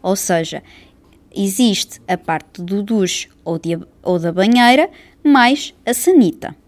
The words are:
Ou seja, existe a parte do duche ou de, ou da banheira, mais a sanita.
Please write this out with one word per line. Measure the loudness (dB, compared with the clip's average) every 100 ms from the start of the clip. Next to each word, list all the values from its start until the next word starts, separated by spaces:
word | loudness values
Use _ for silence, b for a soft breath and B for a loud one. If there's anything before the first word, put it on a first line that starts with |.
Ou | -2
seja, | -4 -2 -2 -2 -10 b b b b _ _ _
existe | -6 -4 0 0 0 -6 -14 -8
a | -6
parte | -4 -6 -8 -16
do | -8 -6
duche | -2 -2 -2 -4 -12 _
ou | -8 -6
de, | -6 -8 -10 _
ou | -4 -2
da | -2
banheira, | 0 2 4 4 4 0 b b b
mais | 2 4 4 2 -6 _ -6
a |
sanita. | -2 4 4 4 0 -14 -16